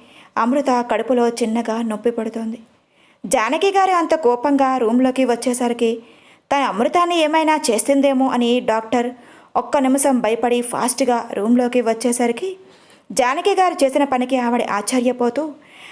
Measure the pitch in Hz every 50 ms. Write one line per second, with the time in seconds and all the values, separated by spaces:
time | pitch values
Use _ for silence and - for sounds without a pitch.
0 | - - - - - - _ 220 226 240 269 294 277 269 247 240 240 240 226 208
1 | 226 247 262 240 233 233 233 - 240 220 220 233 226 226 220 226 233 220 214 208
2 | - 240 233 - 220 - - 226 226 226 226 - - _ _ _ _ _ _ _
3 | _ _ _ _ - 190 262 240 214 233 294 320 381 392 381 381 381 381 370 339
4 | 320 - 320 - - 240 240 240 254 294 285 269 269 262 262 254 233 214 233 247
5 | 262 254 254 262 262 247 233 233 - 254 240 247 254 240 240 240 240 226 233 226
6 | - - - _ _ - - _ _ - 277 285 269 208 190 202 247 294 277 349
7 | 349 339 349 330 311 294 311 320 320 311 311 302 302 - 208 233 - - 277 277
8 | 277 277 269 254 262 262 - 240 240 233 240 247 247 220 220 226 226 226 269 240
9 | 240 254 254 - - - - - - - - 233 240 - - 294 262 262 262 277
10 | 277 277 262 240 208 214 226 226 247 240 240 240 240 247 - 277 - 247 - -
11 | 269 254 240 233 233 - - 196 202 226 247 247 247 240 247 247 220 226 226 226
12 | - 240 240 - 240 240 240 247 370 381 370 - - - - - _ - - _
13 | _ - 190 269 247 247 277 339 370 403 392 381 370 359 - - 277 262 269 294
14 | 285 277 262 247 247 254 269 254 240 233 247 233 - - - 208 208 - 254 254
15 | 240 254 247 247 247 240 240 277 320 302 269 - - - - - - -